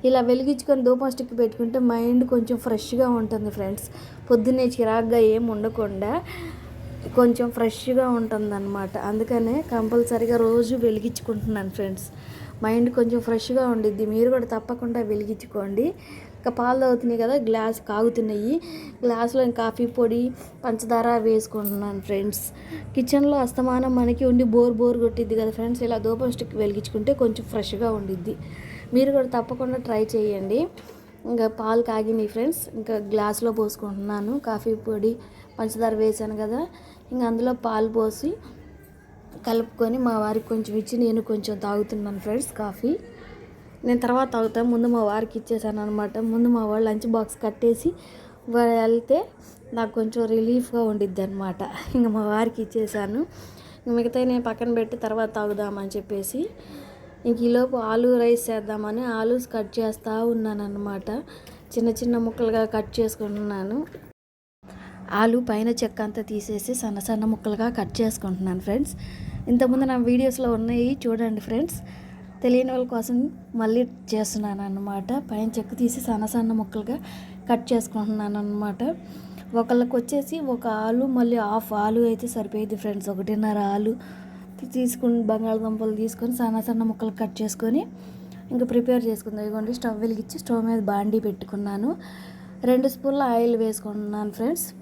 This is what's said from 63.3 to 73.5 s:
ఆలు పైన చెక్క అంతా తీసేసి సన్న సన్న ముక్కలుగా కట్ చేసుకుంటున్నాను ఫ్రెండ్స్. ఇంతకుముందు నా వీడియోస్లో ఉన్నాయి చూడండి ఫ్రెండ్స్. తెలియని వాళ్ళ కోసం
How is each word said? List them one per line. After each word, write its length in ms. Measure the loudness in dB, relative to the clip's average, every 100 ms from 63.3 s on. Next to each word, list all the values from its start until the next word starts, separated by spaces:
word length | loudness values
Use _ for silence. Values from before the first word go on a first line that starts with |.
| -4 -4 -4 -4 -4 -6 -12 -20 _ _ _ _ _ -20 -20 -18 -16 -4 2
ఆలు 160 | 4 2 0
పైన 180 | 0 0 0
చెక్క 180 | -2 -2 -6
అంతా 140 | -6 -6
తీసేసి 400 | -8 -6 -6 -4 -4
సన్న 180 | -4 -6 -2
సన్న 180 | 0 0
ముక్కలుగా 340 | 0 -2 0 0 -2
కట్ 140 | -4 0
చేసుకుంటున్నాను 600 | 0 0 -6 -2 -2 -2 -2
ఫ్రెండ్స్. 260 | -2 -2 -4 -12 -10 -10 -8 2
ఇంతకుముందు 340 | 4 4 4 2
నా 40 | 2 2
వీడియోస్లో 400 | 4 2 2 0 0
ఉన్నాయి 320 | 0 2 2 0
చూడండి 360 | -2 0 0 -2 -4
ఫ్రెండ్స్. 300 | -2 -2 -6 -12 -16 -18 -18 -18 -2
తెలియని 280 | 4 4 4
వాళ్ళ 120 | 0 0
కోసం 240 | -2 0 0 0 -4 -8